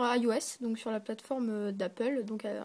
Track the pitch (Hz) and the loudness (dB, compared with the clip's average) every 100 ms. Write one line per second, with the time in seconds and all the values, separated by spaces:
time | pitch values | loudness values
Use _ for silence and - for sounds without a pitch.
0 | 240 240 233 226 - - 240 226 233 220 | 4 4 4 2 0 -4 -2 -2 -2 -4
1 | 208 220 - 262 233 214 208 196 185 185 | -4 -8 -2 -2 0 0 -2 0 -2 0
2 | 240 277 208 220 214 208 | 0 0 -2 -4 -4 -6